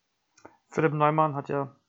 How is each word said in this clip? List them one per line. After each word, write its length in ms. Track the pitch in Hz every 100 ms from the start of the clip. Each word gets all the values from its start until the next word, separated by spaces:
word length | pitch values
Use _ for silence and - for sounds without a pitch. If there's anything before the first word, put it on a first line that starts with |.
| _ _ _ _ - _ _
Philipp 220 | - 156
Neumann 440 | 151 151 156 156 139
hat 120 | 139
ja, 200 | 143 139 -